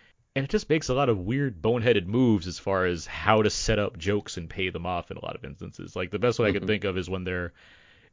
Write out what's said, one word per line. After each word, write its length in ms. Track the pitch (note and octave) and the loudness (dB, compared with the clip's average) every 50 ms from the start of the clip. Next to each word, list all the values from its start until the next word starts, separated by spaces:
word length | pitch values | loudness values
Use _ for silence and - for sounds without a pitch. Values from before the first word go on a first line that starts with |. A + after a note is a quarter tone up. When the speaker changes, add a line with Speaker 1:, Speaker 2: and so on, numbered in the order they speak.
| _ _ _ _ _ _ - | _ _ _ _ _ _ -4
Speaker 1:
And 80 | C3+ C3+ | -4 -2
it 60 | C#3+ | 0
just 200 | - G#3+ - - | 0 0 2 2
makes 200 | D3+ D#3+ - - | 0 0 2 0
a 40 | B2+ | 0
lot 160 | C3 C#3+ B2+ | 2 2 2
of 100 | A2 F#2+ | 2 0
weird, 420 | F2+ G2+ B2+ C#3 C#3+ C3 G2+ E2 | 0 -2 0 0 0 -2 -2 -2
boneheaded 460 | D#2 A2 A#2+ A#2+ G#2 B2+ A2+ G2+ F2 | 0 0 2 2 4 4 4 4 2
moves 400 | F2+ G#2+ B2+ C3 A#2+ G#2+ G2 E2 | 2 2 4 6 6 6 4 2
as 120 | F#2 E2 - | -2 -8 -6
far 260 | - G2 F#2+ F#2 F2+ | -4 0 0 2 2
as 200 | F2+ F2 D#2+ - | 2 0 -2 -4
how 360 | - - - - G#2+ A2 A2 G#2+ | -8 -8 -2 2 4 6 6 6
to 60 | G#2 | 4
set 300 | - - - - A2+ G#2 | 2 0 0 2 2 2
up 180 | G2+ F#2+ - | 2 -2 -4
jokes 400 | E2 - F#2+ G#2 G#2 - - - | -4 -2 -2 -2 -2 -2 -6 -10
and 120 | F#2 E2 D#2+ | -10 -10 -8
pay 200 | - F#2 F#2+ F#2 | -6 -4 -4 -4
them 160 | F2 E2+ F2 | -4 -4 -4
off 260 | F2+ F2+ F2 - - | -4 -4 -4 -6 -8
in 60 | - | -12
a 60 | - - | -12 -10
lot 120 | D#2+ D#2 | -10 -10
of 100 | - - | -10 -12
instances. 500 | C#2 C#2+ - - - - - F2+ - - | -14 -14 -12 -14 -14 -12 -12 -14 -10 -8
Like, 160 | F#2 F#2 F2 | -6 -6 -4
the 80 | - G2 | -2 0
best 200 | G#2+ B2 A2+ - | 0 2 2 4
way 100 | A#2 G#2 | 2 2
I 20 | |
could 120 | F#2+ G2+ F2+ | 2 2 2
Speaker 2:
Mm-hmm. 40 | |
Speaker 1:
think 160 | F#2+ G#2+ G2 G#2 | 0 0 0 0
of 140 | G2 F2+ | -2 -2
is 120 | F#2 F2 E2+ | -2 -4 -4
when 140 | F#2+ F#2 F2+ | -4 -4 -4
they're, 300 | F#2 F#2 F2+ F2 F2 - - - - - - _ _ _ _ _ _ | -4 -4 -4 -4 -6 -10 -14 -20 -20 -20 -20 _ _ _ _ _ _